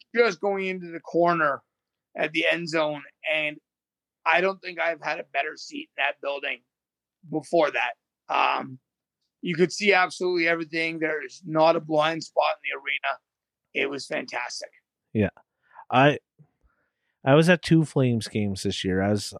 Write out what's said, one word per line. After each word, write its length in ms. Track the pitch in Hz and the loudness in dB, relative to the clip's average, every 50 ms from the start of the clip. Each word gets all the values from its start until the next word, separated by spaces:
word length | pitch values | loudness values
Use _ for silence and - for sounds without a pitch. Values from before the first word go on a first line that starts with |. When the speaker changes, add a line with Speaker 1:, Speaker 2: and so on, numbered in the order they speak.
| - _ - | -10 _ 0
Speaker 1:
just 240 | 233 240 220 185 - | 2 2 2 0 -2
going 260 | - 202 196 196 190 190 | -4 -4 -4 -2 -4 -6
into 240 | 185 185 175 170 | -6 -8 -10 -12
the 80 | 165 160 | -14 -14
corner 640 | - - - 170 170 170 170 165 156 143 135 - - _ _ _ _ _ _ _ _ _ - - | -10 -4 0 2 2 4 4 2 2 0 0 -2 -6 _ _ _ _ _ _ _ _ _ -8 -4
at 140 | 156 156 156 | -4 -2 -2
the 120 | 160 165 160 | 0 2 2
end 160 | 160 165 170 156 | 0 0 -2 -4
zone. 320 | 156 165 156 151 151 143 143 143 _ _ - 160 156 | -2 -2 -2 -2 -4 -6 -10 -16 _ _ -6 -4 -2
And 240 | 156 151 151 151 - - _ _ _ _ _ _ _ _ _ _ _ - | -2 -2 -4 -6 -10 -14 _ _ _ _ _ _ _ _ _ _ _ 0
I 160 | - 160 175 | 2 2 2
don't 200 | 180 196 196 185 | 2 0 -2 -4
think 180 | - 180 180 165 | -8 -12 -6 -4
I've 220 | 160 170 165 151 | -2 -2 -4 -4
had 180 | 147 156 151 170 | -4 -6 -6 -6
a 60 | - _ - | -6 _ -4
better 220 | 139 139 156 151 | -4 -4 -4 -6
seat 340 | 135 - - 151 143 - - _ 143 | -12 -14 -16 -14 -14 -14 -12 _ -4
in 60 | 139 | -4
that 120 | 139 143 _ | -4 -4 _
building 380 | 139 139 143 139 139 139 131 120 _ _ _ _ _ _ _ _ _ _ _ _ - 156 | -6 -8 -6 -6 -6 -8 -8 -10 _ _ _ _ _ _ _ _ _ _ _ _ -14 -10
before 400 | 151 156 147 - - 170 156 139 | -8 -8 -4 0 2 2 4 2
that. 220 | 127 120 120 120 120 - _ _ _ _ _ - 147 | 2 0 -2 -2 -4 -8 _ _ _ _ _ -2 0
Um, 460 | 139 135 131 135 135 135 135 127 131 _ _ _ _ _ _ _ _ _ _ _ _ | 2 2 2 2 -2 -4 -8 -12 -18 _ _ _ _ _ _ _ _ _ _ _ _
you 140 | - 175 175 | -6 -4 0
could 160 | 151 180 170 | 2 2 0
see 220 | - - 208 202 190 | 0 0 2 4 4
absolutely 540 | 180 185 170 - - 185 180 180 175 165 165 | 4 4 2 0 -2 -4 -2 0 0 0 0
everything. 520 | 170 165 165 151 160 165 165 165 165 160 | 0 0 -2 -6 -4 -4 -4 -4 -4 -4
There 260 | 156 156 156 151 139 | -4 -4 -4 -4 -8
is 160 | 131 - - - | -10 -14 -16 -10
not 300 | 165 156 156 156 165 165 170 | -4 2 4 6 6 6 4
a 20 | |
blind 440 | 156 156 156 151 151 160 165 165 - | 0 -2 0 0 2 0 0 -2 -6
spot 320 | - - - 147 151 156 - - | -4 0 0 2 2 0 -2 -6
in 60 | 139 | -8
the 100 | 139 139 139 | -8 -8 -6
arena. 340 | 139 143 139 - 139 131 - _ _ _ _ _ _ _ _ _ _ - | -6 -6 -4 -4 -4 -6 -6 _ _ _ _ _ _ _ _ _ _ -4
It 160 | 147 135 139 | -4 -4 -2
was 160 | 143 135 - - | -4 -6 -8 -8
fantastic. 640 | 156 139 131 127 127 120 123 - - - - - _ _ _ _ _ _ _ _ - | -8 -8 -8 -6 -8 -8 -8 -8 -10 -12 -14 -16 _ _ _ _ _ _ _ _ -2
Speaker 2:
Yeah. 160 | 107 101 95 - - - _ _ _ _ _ _ - - - | 0 0 0 -2 -6 -20 _ _ _ _ _ _ -20 -8 -2
I, 280 | - 127 135 147 139 - - _ _ _ 156 _ _ _ _ _ _ _ _ _ _ _ _ _ _ _ - | 2 4 4 4 4 2 -4 _ _ _ _ _ _ _ _ _ _ _ _ _ _ _ _ _ _ _ 2
I 120 | 135 135 | 4 6
was 140 | 156 160 170 | 6 8 6
at 120 | 180 165 | 4 4
two 240 | - - 165 160 156 | 4 4 4 4 4
Flames 420 | - - 147 131 123 120 113 107 - | 2 2 0 2 2 2 0 -2 -4
games 360 | - 110 104 101 95 95 - | -4 -2 -2 -2 -2 -4 -4
this 200 | 101 95 - - | -4 -4 -2 -2
year. 180 | 95 92 95 | -2 0 2
I 80 | 95 101 | 2 2
was 240 | 107 101 - - - - | 0 0 -2 -6 -10 -2